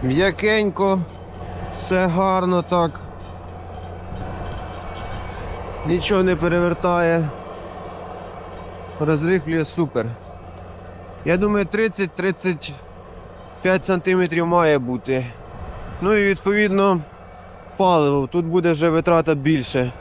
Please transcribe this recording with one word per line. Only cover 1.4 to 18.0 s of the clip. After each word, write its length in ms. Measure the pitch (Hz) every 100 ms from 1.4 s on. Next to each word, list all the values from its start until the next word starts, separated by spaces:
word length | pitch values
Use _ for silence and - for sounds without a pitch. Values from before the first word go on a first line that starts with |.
| - - -
все 340 | - - 185 185
гарно 540 | 170 190 185 180 180
так. 380 | 170 180 165 - - - - - - - - - - - - - - - - - - - - - - - - - - - - - 151
Нічого 360 | 175 165 202
не 120 | 185 175
перевертає. 920 | 170 175 175 165 180 175 170 165 156 - - - - - - - - - - - - - - - - -
Розрихлює 680 | 151 156 165 190 147 165 156
супер. 400 | - 160 127 113 117 - - - - - - - - - - -
Я 120 | 175
думаю, 280 | 208 208 190
тридцять-тридцять 1080 | 208 220 185 190 - 185 180 185 165 - 139 - - - - - - - -
п'ять 240 | 180 185 -
сантиметрів 640 | 185 175 185 180 165 170
має 320 | 175 165 147
бути. 460 | 123 127 110 131 123 - - - - - - -
Ну 120 | 185
і 120 | 214 202
відповідно 760 | 190 - 208 208 196 196 180 151 - - - - - - -
паливо. 500 | 190 170